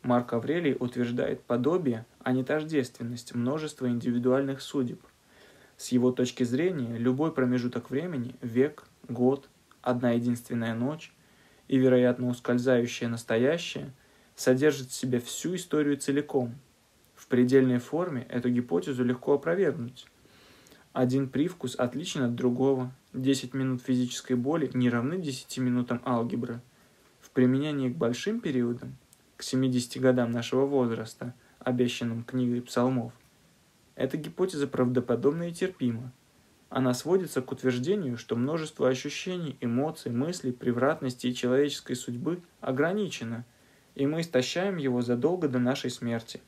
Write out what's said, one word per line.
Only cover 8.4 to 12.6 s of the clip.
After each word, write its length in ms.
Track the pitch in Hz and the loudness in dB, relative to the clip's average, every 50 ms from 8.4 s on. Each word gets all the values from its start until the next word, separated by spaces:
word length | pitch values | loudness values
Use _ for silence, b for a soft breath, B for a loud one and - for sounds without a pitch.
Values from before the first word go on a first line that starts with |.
век, 440 | - 123 113 123 135 151 147 - - _ _ _ - - | -10 -2 2 2 2 2 0 -8 -20 _ _ _ -12 -10
год, 400 | 120 120 123 127 139 139 - - _ _ _ _ _ _ | -2 2 2 2 2 2 -4 -16 _ _ _ _ _ _
одна 300 | - 123 127 123 127 123 | -2 -2 0 2 2 2
единственная 640 | 120 120 120 123 120 117 - - 120 120 113 117 113 | 2 2 2 0 -2 -2 -4 -6 -4 -4 -2 -2 -2
ночь 360 | 113 120 135 156 165 - - _ b b b b b b b b b b | -2 -2 -4 -4 -6 -10 -18 _ b b b b b b b b b b
и, 100 | b 131 | b 2
вероятно, 520 | 131 127 131 127 127 123 123 120 123 123 123 | 4 6 6 6 8 6 4 4 2 0 -2
ускользающее 800 | 123 - - - 127 123 | -2 -2 0 0 0 2